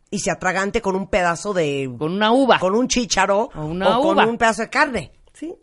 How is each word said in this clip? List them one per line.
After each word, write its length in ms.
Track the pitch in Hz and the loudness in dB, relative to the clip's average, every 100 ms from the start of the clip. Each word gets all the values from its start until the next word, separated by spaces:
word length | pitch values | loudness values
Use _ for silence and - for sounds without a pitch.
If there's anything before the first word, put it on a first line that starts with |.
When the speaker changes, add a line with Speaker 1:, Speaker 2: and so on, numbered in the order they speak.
| _ | _
Speaker 1:
y 40 | 202 | -6
se 120 | 185 | -4
atragante 520 | 160 180 180 196 220 | -4 -2 -2 -2 -2
con 120 | 190 | -2
un 140 | 185 190 | -4 -2
pedazo 460 | 208 175 165 202 | 0 0 -2 -4
de 360 | 180 151 139 135 120 | -2 -2 -2 -6 -6
Speaker 2:
Con 140 | 151 | -6
una 200 | 190 214 | 0 2
uva. 260 | 247 262 180 | 4 4 4
Speaker 1:
con 160 | 185 | 2
un 120 | 214 254 | 0 0
chícharo 640 | 247 220 - 190 196 247 | -2 0 0 2 2 -2
Speaker 2:
O 100 | 156 | -6
una 340 | 151 175 190 226 | -8 -2 2 2
Speaker 1:
o 40 | |
con 140 | 311 381 | 2 4
Speaker 2:
uva. 80 | 226 | 2
Speaker 1:
un 100 | 233 | 2
pedazo 240 | 226 214 | 0 0
de 80 | 220 | -2
carne. 420 | 262 302 226 135 - _ | 0 0 -2 -8 -14 _
Speaker 3:
Sí, 220 | - 311 - | -16 -14 -14